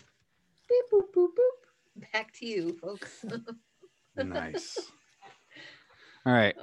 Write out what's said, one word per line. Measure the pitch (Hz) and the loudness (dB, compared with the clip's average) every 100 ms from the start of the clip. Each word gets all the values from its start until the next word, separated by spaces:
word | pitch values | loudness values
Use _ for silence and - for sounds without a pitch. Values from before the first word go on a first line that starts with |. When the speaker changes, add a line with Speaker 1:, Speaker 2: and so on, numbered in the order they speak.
| - _ _ _ _ _ - | -12 _ _ _ _ _ 0
Speaker 1:
beep, | 494 494 | 0 4
boop, | 415 381 359 | 2 2 2
boop, | 359 | 2
boop. | 349 508 523 _ _ _ - - | 2 0 0 _ _ _ -20 -8
Back | 220 220 - | -8 -8 -12
to | 233 | -8
you, | 208 165 175 | -4 -4 -6
folks. | 170 202 - - 226 | -10 -12 -16 -16 -14
<laughs> | 233 226 233 _ _ _ _ _ - | -12 -12 -18 _ _ _ _ _ -10
Speaker 2:
Nice. | 269 - - 339 - - - _ _ _ - - _ - - - _ _ - - 127 | -8 -6 -8 -8 -10 -12 -12 _ _ _ -20 -20 _ -20 -20 -20 _ _ -20 -6 2
All | |
right, | 123 104 | 4 4
Speaker 1:
Oh, | - | 2